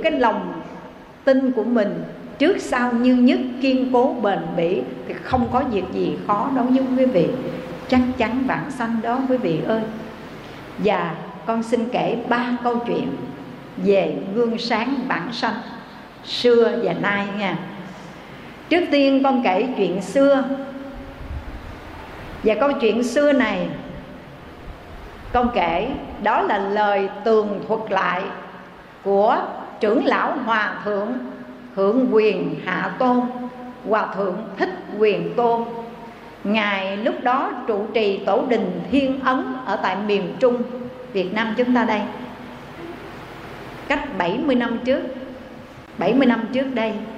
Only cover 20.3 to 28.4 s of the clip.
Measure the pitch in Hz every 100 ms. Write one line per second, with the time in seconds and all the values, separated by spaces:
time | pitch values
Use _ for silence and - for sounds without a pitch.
20.3 | 269 247 277 - - - - - - -
21.3 | - - - - - - - - - -
22.3 | - 214 208 285 277 220 220 240 294 294
23.3 | 269 220 190 175 - - - - - -
24.3 | - - - - - - - - - -
25.3 | 247 240 202 170 170 240 - - - 202
26.3 | 262 381 208 196 208 208 202 190 202 220
27.3 | 220 208 190 165 226 - 190 180 180 196
28.3 | -